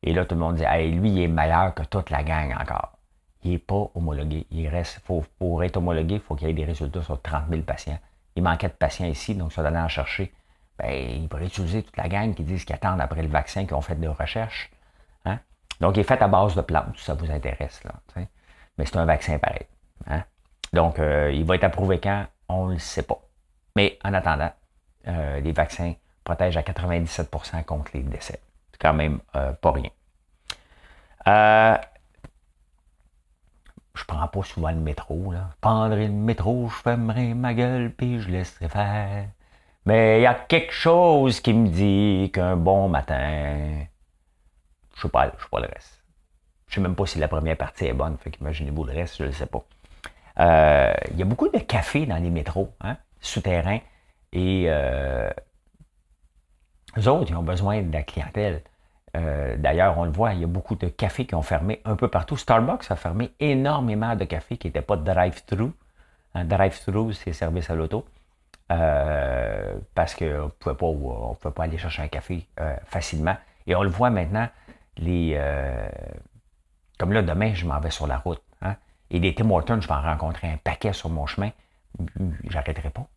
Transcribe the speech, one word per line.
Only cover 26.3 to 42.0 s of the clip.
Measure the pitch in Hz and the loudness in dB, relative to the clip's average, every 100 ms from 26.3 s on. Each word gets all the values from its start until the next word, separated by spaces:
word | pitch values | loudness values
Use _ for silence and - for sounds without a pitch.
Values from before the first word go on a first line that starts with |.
| 85 90 85 | 0 0 0
à | |
quatre-vingt-dix-sept | 78 87 87 87 82 - 80 | -4 -4 -2 0 -2 -4 -6
pour | 73 - | -6 -6
cent | 82 | -8
contre | 78 76 73 67 | -4 -6 -6 -6
les | |
décès. | 67 - - - _ _ _ | -6 -6 -8 -14 _ _ _
C'est | _ | _
quand | 80 | 2
même, | 78 76 73 - 67 | 4 2 0 -4 -4
euh, | 67 | -2
pas | 69 82 | 0 2
rien. | 71 65 _ _ _ _ _ _ - _ _ - - _ _ - | 2 -2 _ _ _ _ _ _ -16 _ _ -20 -20 _ _ 4
Euh, | 104 107 110 110 110 - _ _ _ - _ _ _ _ _ _ _ _ _ _ _ _ _ - - _ | 8 8 8 8 6 0 _ _ _ -20 _ _ _ _ _ _ _ _ _ _ _ _ _ -20 -20 _
je | - - | -16 -8
prends | 78 85 | -4 -4
pas | 101 | -4
souvent | 92 - 80 | -6 -4 -2
le | 80 | 0
métro, | 78 76 - 78 92 | -2 -4 -6 -6 -4
là. | 87 92 | -6 -8
Je | - | -2
prendrai | - 110 110 107 107 | 2 4 2 2 0
le | |
métro, | 104 107 113 90 123 120 | 0 0 0 0 0 -2
je | - | -4
fermerai | - 120 113 110 123 | -2 0 0 0 0
ma | 117 127 | 0 -2
gueule, | 117 123 127 120 | 0 0 0 -2
puis | - 123 120 | -2 -2 -2
je | 98 | -2
laisserai | 90 90 - 85 | -4 -4 -6 -6
faire. | 101 101 104 101 101 101 - _ _ _ _ - | -2 0 0 -2 -4 -8 -12 _ _ _ _ 4
Mais | 110 110 110 | 6 8 8
il | |
y | 123 | 8
a | 120 | 4
quelque | - 165 160 | 2 2 2
chose | - 165 170 175 151 135 117 | 0 4 6 8 6 4 2
qui | - | 4
me | 113 110 | 4 4
dit | 82 101 98 | 4 4 6